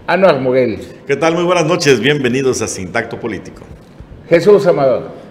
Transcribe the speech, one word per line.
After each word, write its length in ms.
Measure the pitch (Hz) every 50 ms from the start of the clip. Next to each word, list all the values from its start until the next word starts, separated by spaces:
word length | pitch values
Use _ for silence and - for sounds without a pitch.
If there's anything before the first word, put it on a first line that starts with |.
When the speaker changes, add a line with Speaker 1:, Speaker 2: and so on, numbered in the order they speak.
| -
Speaker 1:
Anuar 320 | - 165 185 196 185 151 131
Moguel. 380 | 131 131 127 131 123 113 101 92 - - - - -
Speaker 2:
¿Qué 100 | - 139
tal? 180 | 139 160 165 170
Muy 80 | 170 175
buenas 200 | 175 180 175 160
noches, 360 | 151 180 - - 139 131 110
bienvenidos 600 | 107 139 151 147 127 120 120 135 135 131 117 -
a 80 | 110 98
Sin 240 | - 95 92 90
Tacto 260 | - 117 110 - - -
Político. 440 | - 113 101 85 - - - - - - - - - - - - - - - - - -
Speaker 1:
Jesús 380 | 165 170 151 202 208 185 -
Amador. 380 | 175 156 147 139 131 117 95 - - - - - -